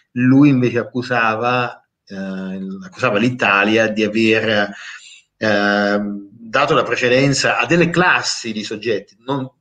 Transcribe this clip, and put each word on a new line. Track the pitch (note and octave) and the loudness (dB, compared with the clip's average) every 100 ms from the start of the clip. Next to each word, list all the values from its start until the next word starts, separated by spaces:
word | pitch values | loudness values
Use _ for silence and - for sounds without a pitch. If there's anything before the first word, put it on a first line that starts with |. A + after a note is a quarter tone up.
| _ | _
lui | B2 B2+ C3+ D3 | 0 4 6 6
invece | C3 B2 A#2 | 4 2 0
accusava, | A2 B2 B2 A#2+ A2+ A2 A#2+ B2 A#2+ - _ _ - | -4 -6 -4 0 0 0 -2 -2 -4 -8 _ _ -16
eh, | G2 F#2+ F#2+ F#2+ F#2+ F#2+ F#2+ F#2 | -12 -8 -8 -8 -8 -10 -12 -16
accusava | - B2 G2+ | -4 -2 0
l'Italia | A#2+ B2 G#2+ G2 G#2 A2 A2 | 0 0 0 2 4 2 2
di | G#2+ G#2+ | 0 -2
aver, | A2 A2 A2 A2 G#2 G2+ - - - - - _ - | 2 2 2 2 0 -2 -6 -16 -18 -20 -20 _ -4
ehm, | A2 G2+ G2+ G#2 G2+ G2+ G#2 G2+ - | 0 2 2 2 0 0 -4 -8 -14
dato | - - C3+ D3 | -20 -4 0 2
la | C#3+ | 2
precedenza | A2+ A#2 B2 B2+ C#3+ C3 A#2+ G#2 | 0 0 2 4 2 2 0 -2
a | B2 | 0
delle | E3+ E3 | 2 2
classi | E3+ - B2 - - A#2 | 2 2 2 -2 -6 -6
di | G#2+ | -8
soggetti, | G2 G#2 A2+ G2+ - _ | -8 -6 -4 -4 -6 _
non, | B2+ C3+ C3 _ | -6 -6 -6 _